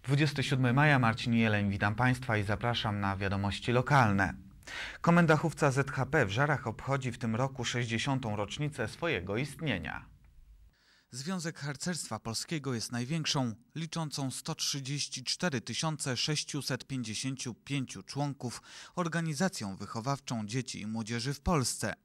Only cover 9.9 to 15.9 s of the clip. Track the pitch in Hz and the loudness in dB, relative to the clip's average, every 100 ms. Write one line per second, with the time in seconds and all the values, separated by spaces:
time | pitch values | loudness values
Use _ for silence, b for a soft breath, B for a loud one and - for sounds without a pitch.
9.9 | 50 - - - - - - - b b | -10 -14 -20 -20 -20 -20 -20 -20 b b
10.9 | b b 127 143 185 160 - 139 135 180 | b b -10 -6 -4 -4 -6 -8 -4 -4
11.9 | 170 - 110 117 110 - 160 135 117 - | -4 -6 -6 -4 -6 -4 -4 -2 -4 -4
12.9 | 120 123 160 147 143 123 104 _ 151 165 | -4 -2 -2 0 0 0 -4 _ -10 -6
13.9 | 170 156 147 135 - - 156 - 143 131 | -6 -4 -4 -4 -4 -6 -2 -2 -2 -4
14.9 | 143 - - 127 - 180 131 - 117 160 | -4 -4 -4 -4 0 0 0 -2 -2 -2